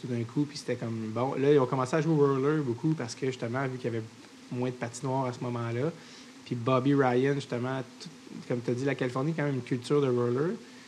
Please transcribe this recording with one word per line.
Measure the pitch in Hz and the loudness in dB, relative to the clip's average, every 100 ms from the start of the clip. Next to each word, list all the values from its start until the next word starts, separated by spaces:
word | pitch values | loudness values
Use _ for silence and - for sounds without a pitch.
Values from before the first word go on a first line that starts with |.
tout | 123 | -4
d'un | 120 | -4
coup, | 113 - | -2 -2
puis | 143 - | -2 -4
c'était | - | -6
comme, | 120 117 113 110 | -4 -4 -4 -4
bon, | 110 131 | -2 -2
là, | 135 135 | 2 6
ils | 147 | 6
ont | 127 | 6
commencé | 135 127 | 2 2
à | 160 | 2
jouer | 156 | 4
au | 156 143 | 4 4
roller | 135 139 156 | 4 2 2
beaucoup | 135 117 160 | 0 0 0
parce | 160 120 | 0 -2
que, | - 135 | -4 -4
justement, | 127 117 123 135 | -2 -4 -2 -2
vu | 127 | -4
qu'il | 123 | -4
y | 113 | -4
avait | 110 - - - - | -6 -12 -20 -20 -8
moins | 127 127 | -2 -2
de | |
patinoires | 123 113 - 139 131 131 | -2 -6 -6 -2 -2 -2
à | |
ce | 120 | -4
moment-là, | 123 120 117 117 147 170 - - - - | -4 -4 -2 -2 -2 -4 -12 -20 -20 -18
puis | - 123 | -8 -2
Bobby | 117 131 131 | 2 4 4
Ryan, | 143 131 123 135 | 4 6 4 4
justement, | 143 135 120 123 135 127 - | 2 -2 -4 -4 -4 -8 -14
tout, | - - - - - | -16 -16 -16 -12 -4
comme | 123 | -2
t'as | 120 | -2
dit, | 120 | -2
la | 139 127 | 0 0
Californie, | 131 131 143 160 | -2 0 -2 0
quand | |
même | 147 | 0
une | 131 | -2
culture | 120 127 120 147 | -2 -4 2 2
de | 135 | 4
roller, | 123 120 123 160 226 - - | 4 2 2 0 -4 -10 -20